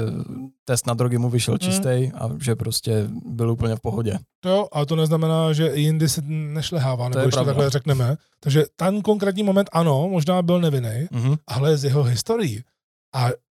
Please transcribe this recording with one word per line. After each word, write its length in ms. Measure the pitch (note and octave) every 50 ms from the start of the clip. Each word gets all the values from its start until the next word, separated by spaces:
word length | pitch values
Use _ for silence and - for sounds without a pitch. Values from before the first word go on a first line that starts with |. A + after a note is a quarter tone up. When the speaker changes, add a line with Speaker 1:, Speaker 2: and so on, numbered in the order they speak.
| A2+ A2 - - - - - - C3 - - _ _
Speaker 1:
test 220 | - B2+ A#2 -
na 80 | B2 A#2+
drogy 240 | A2+ B2 B2 B2 A#2
mu 120 | A#2+ B2
vyšel 240 | A#2+ A#2+ - - -
Speaker 2:
Hmm. 40 | - F3+ F#3 F#3
Speaker 1:
čistej 400 | F#3+ G3 C3 B2+ B2+ C3 B2+ -
a 140 | - - A#2 C#3 D#3
že 160 | D3 B2 A2+
prostě 500 | - A2 A2 A2 - - A2+ A2 G#2+ G#2 - A2 A#2+ -
byl 260 | - - A#2 A#2 A#2
úplně 260 | A2+ A#2 A#2+ A2+ A2
v 40 | G#2+
pohodě. 380 | - A#2+ G#2 A2 A2+ G#2 F#2+ - - _ _ _ -
Speaker 2:
Jo, 240 | F3+ F#3+ G3+ G#3 - -
ale 140 | D3+ D3
to 100 | C#3 E3
neznamená, 560 | D#3+ D#3+ D3+ E3 D#3+ D#3+ D#3+ D#3+ D#3+ D#3+ D#3+ D#3
že 140 | D3 E3
i 140 | D#3 B2 D3
jindy 280 | D3 D#3 D#3+ D#3 D#3+ D3
se 120 | - E3+ C#3
nešlehává, 760 | D3 D#3 D#3 D3+ D3 D3+ D#3+ C#3 - - D#3+ C3 C3+ B2+ A#2+ A#2+
Speaker 1:
To 40 | B2
Speaker 2:
nebo 100 | B2+ C3
Speaker 1:
je 40 | C3+
Speaker 2:
když 80 | C3+ -
to 20 |
Speaker 1:
pravda. 160 | C3 B2 C#3 C3+
Speaker 2:
takhle 180 | C#3+ C#3+ C#3
řekneme. 460 | C3+ C#3+ - D3 C3+ C3 B2 A#2 D3 - _ _ _ _
Takže 240 | - D3 C3+ D#3 G#2+ - _
ten 260 | - - F#3+ G3+ G#3 F3
konkrétní 400 | G#3+ G#3 G#3 G3 G3+ F#3 G3 G#3+
moment, 260 | G3+ F#3+ G3 G3+ - -
ano, 360 | E3 E3+ E3 C#3 C3 D#3+ F#3+
možná 340 | G3 E3+ C#3+ F3 F3+ F#3 F3
byl 180 | E3+ F3 F3+
nevinnej, 480 | E3+ D#3+ C#3+ C3 A#2+ A2+ G#2+ B2 D#3 -
Speaker 1:
Mhm. 240 | - A#2+ A#2 C3 D3 D#3 -
Speaker 2:
ale 300 | - - B2+ C#3 D#3 D#3
z 80 | C#3+ C#3
jeho 180 | C#3 C3 D3 C#3
historií. 600 | A#2+ B2 - - - A3+ A#3 G#3 C#3 G#2 A2 - _ _ _ _ _ _ _ _ _ -
A 140 | C3 A#2+ A#2+ B2+ - _ _